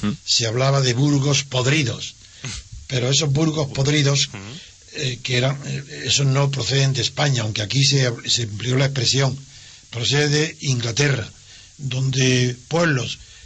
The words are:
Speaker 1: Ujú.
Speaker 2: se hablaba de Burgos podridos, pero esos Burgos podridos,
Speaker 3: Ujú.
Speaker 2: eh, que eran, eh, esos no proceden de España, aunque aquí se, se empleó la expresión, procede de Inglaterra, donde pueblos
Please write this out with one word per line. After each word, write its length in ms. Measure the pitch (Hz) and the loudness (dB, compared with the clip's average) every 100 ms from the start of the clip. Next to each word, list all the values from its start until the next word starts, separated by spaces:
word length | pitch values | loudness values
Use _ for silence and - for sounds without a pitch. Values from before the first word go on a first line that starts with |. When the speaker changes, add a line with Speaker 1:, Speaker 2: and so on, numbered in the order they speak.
Speaker 1:
Ujú. 120 | 104 - | -4 -4
Speaker 2:
se 220 | - - 113 | -2 0 0
hablaba 360 | 120 135 139 | 0 2 2
de 120 | 127 | 2
Burgos 500 | 120 147 143 143 139 | 2 2 2 2 0
podridos, 720 | - 127 127 156 120 - - - - - 127 - - - - | 0 -2 2 2 0 -4 -10 -14 -20 -16 -12 -12 -12 -16 -6
pero 240 | 127 123 | -2 0
esos 220 | 143 156 | 2 2
Burgos 380 | 139 160 156 143 | 2 2 0 -2
podridos, 540 | - 135 151 139 139 - | 0 2 2 4 2 -2
Speaker 3:
Ujú. 100 | 101 98 151 - - - - | -6 -12 -14 -18 -20 -16 -8
Speaker 2:
eh, 220 | 127 120 | -6 -6
que 140 | - 123 | -4 0
eran, 200 | 131 139 143 | 0 -2 -6
eh, 380 | 135 - 147 - | -8 -8 -8 -2
esos 220 | 139 139 | 2 2
no 240 | 135 139 | 2 2
proceden 420 | 135 107 139 135 | 0 0 2 2
de 80 | 120 | 0
España, 400 | 107 - 147 123 | -2 0 0 0
aunque 220 | 107 104 | -2 -4
aquí 200 | 104 135 | -2 2
se, 240 | 139 139 123 113 - | 2 4 2 -2 -2
se 160 | - | -2
empleó 340 | 110 104 120 131 | -2 -4 -2 0
la 80 | 139 | 0
expresión, 500 | 135 113 131 135 - - - - - - | 0 0 2 0 -2 -10 -20 -20 -20 -14
procede 400 | 117 117 143 147 | -6 0 2 2
de 280 | 151 156 - | 2 0 -2
Inglaterra, 640 | 151 120 117 110 147 120 95 - - - - - | -2 -2 0 0 2 0 -4 -12 -20 -20 -20 -12
donde 800 | 135 127 135 131 131 127 123 120 - | -6 -2 0 2 4 4 2 -2 -4
pueblos 520 | 165 170 135 110 - - - | 0 2 2 -2 -10 -16 -20